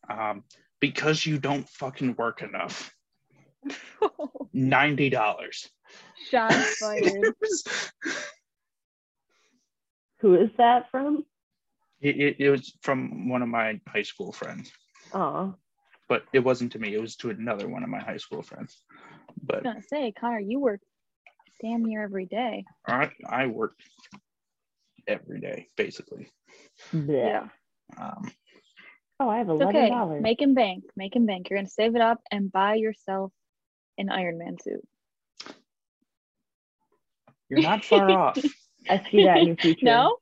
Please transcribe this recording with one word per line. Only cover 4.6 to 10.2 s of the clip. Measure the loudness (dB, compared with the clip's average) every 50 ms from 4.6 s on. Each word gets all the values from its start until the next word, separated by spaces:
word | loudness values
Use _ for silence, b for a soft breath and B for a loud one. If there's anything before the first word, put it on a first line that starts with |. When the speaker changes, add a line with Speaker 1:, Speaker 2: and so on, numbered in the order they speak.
| 0 2 4 4 4 2 2 0 0 0
Speaker 1:
dollars. | 2 0 0 0 -2 -4 -8 -12 -14 -16 -16 -18 _ _ _ b b b b b b -20 -12 -2
Speaker 2:
Shots | 0 0 4 4 2 2 2 0 -2
Speaker 1:
<laughs> | -4
Speaker 2:
fired. | -6 -4 -2 2 2
Speaker 1:
It | 0 2 2 0 0 0 _
was | -2 -2 -2 -4 -4 -6 -8 -8 -8 -10 -12 _ B B B B B B B B B _ _ _ _ _ _ _ _ _ _ _ _ _ _ _ _ _ _ _ _ _ _ _ _ _ _ _ _ _ _ _ _ _ _ _